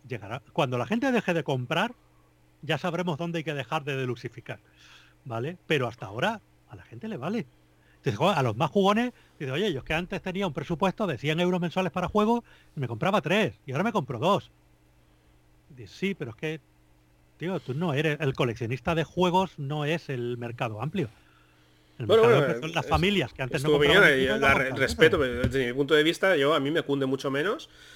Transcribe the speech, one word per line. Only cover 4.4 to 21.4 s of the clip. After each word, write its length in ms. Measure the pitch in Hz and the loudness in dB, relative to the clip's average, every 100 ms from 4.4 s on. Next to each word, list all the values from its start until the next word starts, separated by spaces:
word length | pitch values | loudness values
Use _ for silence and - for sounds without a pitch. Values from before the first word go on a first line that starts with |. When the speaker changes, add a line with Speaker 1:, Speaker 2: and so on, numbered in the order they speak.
| - 113 _ _ - - - _ | -16 -16 _ _ -20 -20 -20 _
Speaker 1:
¿vale? 340 | 131 113 135 180 - | -10 -8 -8 -8 -2
Pero 180 | 151 120 | 0 0
hasta 200 | 120 107 | -6 -12
ahora 340 | 107 185 220 - _ _ | -4 -4 -4 -10 _ _
a 60 | |
la 80 | 95 | -20
gente 240 | - 113 220 | -20 -14 -10
le 100 | 170 | -8
vale. 300 | 147 226 143 _ _ _ _ _ | -6 -6 -8 _ _ _ _ _
Entonces, 180 | 135 104 | -6 0
joder, 200 | 170 170 | 2 2
a 60 | |
los 140 | 127 107 | 0 0
más 140 | 156 | 0
jugones, 420 | 202 196 208 247 - _ - | 2 4 4 0 -6 _ -12
dice, 140 | 139 | -6
"Oye, 200 | 139 214 | -4 -2
yo 60 | 135 | -4
es 60 | |
que 100 | - | -4
antes 260 | 160 185 185 | -4 -4 -8
tenía 240 | 185 185 196 | -6 -4 -4
un 60 | |
presupuesto 540 | 147 143 165 196 - 202 | -4 -6 0 0 0 -4
de 120 | 123 | -2
cien 200 | 143 156 | -2 0
euros 220 | 180 180 | 0 0
mensuales 320 | 170 190 185 | -2 -2 -2
para 160 | 185 180 | -2 0
juegos 340 | 208 214 240 - - _ - | 2 2 0 -2 -18 _ -8
y 40 | |
me 80 | 123 | -8
compraba 320 | 113 180 202 | -2 0 0
tres, 320 | 151 196 165 - | 2 2 0 -4
y 60 | - | -6
ahora 120 | 131 | -4
me 80 | 214 | -2
compro 260 | 214 143 120 | -2 -4 -2
dos". 320 | 160 190 - _ _ _ _ _ _ _ _ _ _ _ - 123 104 | 0 0 -2 _ _ _ _ _ _ _ _ _ _ _ -20 -20 -20
Sí, 280 | - 190 | -8 -6
pero 160 | 190 139 | -6 -10
es 40 | - | -8
que, 240 | 156 156 - _ _ _ _ _ _ _ | -8 -8 -14 _ _ _ _ _ _ _
tío, 220 | 170 180 | -6 -6
tú 140 | - | -6
no 200 | 131 175 | -4 0
eres, 240 | 143 156 147 | 0 0 0
el 140 | 143 | -2
coleccionista 600 | 131 131 113 117 131 - | 0 -2 -2 -4 -4 -2
de 100 | 165 | -2
juegos 540 | - 175 180 180 190 - | -2 0 2 2 0 -4
no 260 | 135 151 | -6 -4
es 240 | 147 165 - | -2 -4 -4
el 280 | 127 120 120 | -6 -6 -6
mercado 440 | 120 120 123 107 | -8 -6 -6 -6
amplio. 260 | 139 190 123 - _ _ | -6 -4 -4 -8 _ _